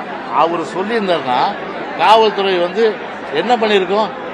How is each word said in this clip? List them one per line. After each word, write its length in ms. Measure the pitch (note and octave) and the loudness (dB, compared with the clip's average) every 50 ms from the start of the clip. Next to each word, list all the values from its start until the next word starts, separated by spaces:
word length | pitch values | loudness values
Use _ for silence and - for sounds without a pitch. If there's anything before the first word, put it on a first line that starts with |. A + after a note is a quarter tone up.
| - - - - - - A#2 | -10 -10 -10 -10 -8 -4 0
அவர் 240 | C3 D#3 E3 E3+ F3 | 2 2 2 2 -2
சொல்லியிருந்தாருன்னா 920 | D#3+ - - E3+ F#3+ G#3 A#3+ A#3 G3+ F#3 F3 D#3+ C3 B2+ B2+ B2+ D#3 F#3+ G3+ - - - - - - - - - | -4 -6 -6 -6 -4 -2 -2 -2 0 0 0 0 0 0 0 0 0 0 -2 -4 -8 -10 -10 -10 -10 -8 -4 0
காவல்துறை 600 | D#3+ F#3 G#3+ A3+ A3 G#3+ G3+ G3+ G3 G3 F#3+ F3+ | 4 6 6 6 6 4 2 0 0 0 0 0
வந்து 380 | F3 F3+ F3+ G3+ A#3 A3 G3+ - - - - - - - - | 0 0 0 2 2 2 0 -2 -6 -12 -12 -12 -10 -6 -4
என்ன 220 | D3 F3 G#3+ B3 | -2 0 2 2
பண்ணியிருக்கோம்? 540 | A3+ A3+ G#3+ G#3 G3+ F#3 E3+ G3 G#3 A3 F#3+ C#3+ - - - | 2 2 4 2 2 2 2 0 0 0 -2 -4 -8 -10 -10